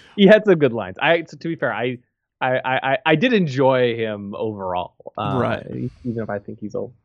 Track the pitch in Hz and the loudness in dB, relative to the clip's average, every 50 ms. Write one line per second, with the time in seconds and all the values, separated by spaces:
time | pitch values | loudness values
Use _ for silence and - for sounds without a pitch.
0 | - - _ 208 202 190 214 214 208 208 180 160 147 123 113 113 95 92 92 - | -20 -6 _ 6 8 8 8 8 6 4 4 4 4 2 0 -2 -8 -8 -6 0
1 | - 151 170 175 165 - 151 139 - 165 160 - 151 123 104 107 120 127 123 123 | 2 2 2 2 -2 -6 -14 -10 -8 -8 -6 -4 -4 -4 -2 -2 -4 -4 -6 -8
2 | _ _ _ _ _ _ _ - 131 127 127 127 - 127 131 - - 135 139 - | _ _ _ _ _ _ _ -4 -2 0 0 -2 -2 -2 -2 -2 0 0 -2 0
3 | - 160 156 151 214 262 233 202 175 147 127 135 135 131 131 127 123 120 110 117 | 2 2 2 2 2 2 2 2 0 0 0 2 2 4 4 2 2 0 0 -2
4 | 113 110 107 101 101 98 101 - 113 110 107 101 95 92 90 90 85 - _ _ | -4 -4 -6 -8 -8 -10 -8 -8 -6 -6 -6 -6 -6 -6 -4 -6 -6 -8 _ _
5 | - - - - 107 104 - 123 117 117 110 - - - 123 127 123 123 - - | -20 -14 -10 -6 -6 -4 -2 -2 -2 -2 -4 -6 -8 -10 -10 -8 -8 -10 -10 -10
6 | - 123 113 113 107 104 104 101 - - 110 - 107 101 98 98 104 127 - _ | -10 -8 -6 -6 -6 -6 -8 -8 -10 -12 -14 -12 -12 -10 -8 -8 -8 -10 -12 _